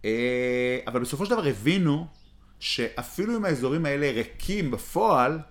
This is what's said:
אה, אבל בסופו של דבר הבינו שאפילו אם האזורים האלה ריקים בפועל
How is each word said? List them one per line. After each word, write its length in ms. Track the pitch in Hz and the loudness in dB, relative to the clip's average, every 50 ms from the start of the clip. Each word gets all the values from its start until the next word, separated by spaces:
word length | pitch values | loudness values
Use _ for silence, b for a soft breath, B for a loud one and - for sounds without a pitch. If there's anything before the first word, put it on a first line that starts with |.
| - | 0
אה, 720 | 104 110 117 120 123 123 123 127 127 123 123 123 123 127 127 - | 0 0 0 0 0 0 0 0 0 0 0 0 0 0 -2 -4
אבל 140 | - 120 123 | -4 -4 -2
בסופו 240 | 123 - - 139 190 | -2 -2 -4 -4 0
של 60 | 202 | 0
דבר 160 | 240 226 165 | 0 0 2
הבינו 600 | 143 123 98 104 139 180 196 180 156 143 151 170 156 - - - - - - - - - - | 0 -2 2 2 2 2 4 4 2 2 2 -2 -8 -14 -20 -20 -20 -20 -20 -20 -20 -20 -10
שאפילו 760 | - - - - 120 113 - - 113 - - - 190 220 240 | -6 -6 -2 -2 -2 -4 -4 -8 -10 -8 -4 -4 -2 0 0
אם 80 | 226 208 | 0 2
האזורים 420 | 190 160 123 123 127 139 165 165 | 0 0 2 2 0 0 0 0
האלה 240 | 143 139 143 147 143 | 0 0 0 0 0
ריקים 580 | 123 110 117 - - - - - 196 208 175 139 | 0 0 -4 -4 -6 -6 -4 -2 0 0 0 -2
בפועל 680 | 120 101 - - - 170 214 226 180 131 123 131 156 160 151 - | -2 -4 -6 -4 0 2 4 4 6 6 4 4 2 -2 -6 -12